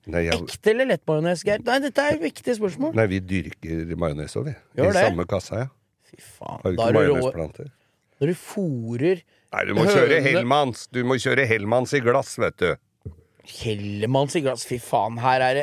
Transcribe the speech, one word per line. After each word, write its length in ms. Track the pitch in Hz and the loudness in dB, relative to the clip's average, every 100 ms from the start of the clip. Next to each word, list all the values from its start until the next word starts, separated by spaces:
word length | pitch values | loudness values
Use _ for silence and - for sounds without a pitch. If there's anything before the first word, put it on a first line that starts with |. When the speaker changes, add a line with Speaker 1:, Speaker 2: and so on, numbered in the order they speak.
Speaker 1:
Nei, 220 | - 85 85 | -6 -2 0
jeg 100 | 85 | 0
Speaker 2:
Ekte 380 | 82 - 208 | -4 -4 0
eller 160 | 226 262 | 2 2
lett 120 | 175 - | 0 0
majones, 340 | 156 165 175 | 0 0 -2
Geir? 220 | 208 214 | -2 -2
Nei, 140 | 240 262 | 0 0
dette 240 | 277 - | 0 0
er 140 | 294 311 | 0 0
et 80 | 311 | -2
viktig 320 | - - 226 | -4 -4 -2
spørsmål. 340 | 202 147 294 | -2 -2 -2
Speaker 1:
Nei, 120 | 110 107 | 2 2
vi 140 | 95 | 0
dyrker 680 | 90 92 71 - 80 82 82 82 | -2 -4 -4 -8 -6 -6 -4 -2
majones 400 | 85 73 73 110 | -2 -2 -6 -6
også, 80 | 143 | -6
vi. 40 | 123 _ | -8 _
Speaker 2:
Gjør 160 | - 165 | 0 2
Speaker 1:
I 60 | 185 | 4
Speaker 2:
det? 80 | 117 | 2
Speaker 1:
samme 180 | 87 87 | 2 -2
kassa, 360 | 95 - 104 | -4 -4 -6
ja. 60 | 131 - _ _ | -6 -10 _ _
Speaker 2:
Fy 160 | _ - | _ -20
faen. 400 | - - - - | -20 -18 -14 -6
Speaker 1:
Har 80 | 95 | -4
du 80 | 90 | 0
Speaker 2:
Da 0 | |
Speaker 1:
ikke 80 | |
Speaker 2:
er 80 | 113 | 2
du 80 | - | 4
rå. 160 | 90 85 | 4 2
Speaker 1:
majonesplanter? 560 | - 85 78 - 143 - _ _ _ - | 0 -2 -6 -10 -18 -18 _ _ _ -4
Speaker 2:
Når 140 | 147 | -2
du 20 | 180 | -2
fôrer 880 | - - 175 127 113 120 160 180 - _ _ | -8 -6 -4 -4 -4 -2 0 -2 -6 _ _
Speaker 1:
Nei, 120 | 101 | -4
du 80 | 92 | 0
må 140 | 104 180 | 2 4
kjøre 160 | 202 123 156 | 6 6 4
Speaker 2:
hønene 80 | 139 | 4
Speaker 1:
Hellmans. 560 | 151 120 143 135 110 - | 2 4 2 2 -2 -8
Du 80 | 123 | -4
må 160 | 123 131 | 0 0
kjøre 320 | 131 123 127 | 2 2 2
Hellmans 480 | 113 101 120 120 143 | 2 2 0 2 0
i 80 | |
glass, 320 | 117 135 123 - | 2 2 0 -2
vet 240 | 92 - | -4 0
du. 100 | 90 71 _ _ - - _ _ - | -2 -2 _ _ -18 -18 _ _ -20
Speaker 2:
Hellemanns 880 | - 117 104 101 101 110 135 139 175 | -10 -6 -6 -6 -4 0 0 0 0
i 60 | |
glass, 180 | 131 117 | -2 -4
fy 140 | - 123 | -6 -8
faen, 380 | - 123 107 117 | -4 -2 -2 -2
her 220 | 127 131 | 2 2
er 140 | 127 | 2
det... 60 | 139 | 0